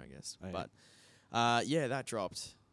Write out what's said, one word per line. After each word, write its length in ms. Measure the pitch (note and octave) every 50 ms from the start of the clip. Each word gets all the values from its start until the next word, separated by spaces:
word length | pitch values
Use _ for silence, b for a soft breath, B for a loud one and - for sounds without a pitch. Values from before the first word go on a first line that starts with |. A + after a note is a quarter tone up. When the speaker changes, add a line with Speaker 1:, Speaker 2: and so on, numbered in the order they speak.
| C2+
Speaker 1:
I 100 | B1+ C2+
guess. 240 | C#2 - - - -
Speaker 2:
Oh, 40 | -
yeah. 60 | F#2+ F2+
Speaker 1:
But, 160 | F#2 - - B B B B B B B B B B B B - A2+
uh, 240 | A#2 A#2+ A#2+ A#2+ G2+
yeah, 220 | A2+ C#3+ E3 D3 A#2+
that 180 | B2+ C3+ B2
dropped, 480 | - - A2 G2 F2+ - - - - - - _ _